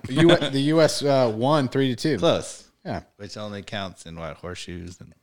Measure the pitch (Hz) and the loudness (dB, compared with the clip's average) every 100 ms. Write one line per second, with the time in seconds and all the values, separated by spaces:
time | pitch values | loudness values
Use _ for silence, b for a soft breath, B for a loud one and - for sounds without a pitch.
0 | - 131 165 - 143 135 143 160 151 - | -4 4 6 6 2 0 2 4 4 2
1 | 143 135 120 107 127 156 127 135 135 117 | 2 4 2 2 2 2 2 0 0 0
2 | 160 143 170 98 - - - _ 185 92 | -2 2 2 2 -2 -12 -20 _ -10 -8
3 | - _ 101 107 107 101 92 107 95 - | -10 _ -16 -12 -10 -10 -10 -8 -8 -12
4 | 82 82 80 71 85 90 - 87 87 90 | -16 -12 -12 -10 -12 -12 -12 -12 -14 -16
5 | - _ | -20 _